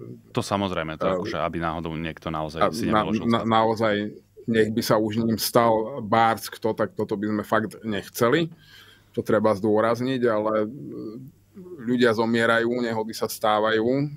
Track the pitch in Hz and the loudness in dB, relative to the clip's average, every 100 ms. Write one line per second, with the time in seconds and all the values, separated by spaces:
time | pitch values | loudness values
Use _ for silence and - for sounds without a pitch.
0 | 117 123 - - - 101 98 85 80 78 | -18 -18 -8 -6 -2 -2 -2 -2 -6 -4
1 | 95 92 87 82 82 85 82 80 82 78 | -2 -2 -4 -4 -4 -2 -4 -4 -6 -6
2 | 82 76 87 78 78 80 101 78 87 107 | -6 -8 -8 -6 -6 0 0 0 0 0
3 | 107 110 120 117 107 113 113 110 113 104 | 0 -2 0 0 2 2 2 2 0 0
4 | 107 - _ - - 113 107 110 - 113 | -2 -8 _ -14 -2 2 2 0 2 2
5 | 110 110 113 107 - 123 117 110 110 139 | 2 -2 -2 -2 2 4 4 4 0 -6
6 | 107 113 113 110 - - 110 107 104 - | 0 4 4 2 -6 -6 -4 -2 -4 -2
7 | 107 104 107 104 101 110 107 - 110 98 | -4 -2 -2 -2 0 0 0 -6 -6 -6
8 | - - 117 151 170 - - - - - | -6 0 2 2 0 -8 -20 -20 -20 -20
9 | _ - - 107 107 98 107 104 113 117 | _ -6 0 2 4 2 2 4 2 0
10 | 127 131 120 107 107 110 107 139 143 120 | -2 0 0 2 0 0 -2 -6 -12 -12
11 | 117 117 135 - _ 208 180 170 117 123 | -12 -14 -18 -20 _ -20 -18 -10 -2 4
12 | 120 110 113 117 113 117 117 123 117 113 | 4 4 2 4 4 4 2 0 -2 -2
13 | 110 110 113 - 110 107 107 110 113 135 | -4 -4 -6 -2 2 2 4 2 2 0
14 | 147 | -2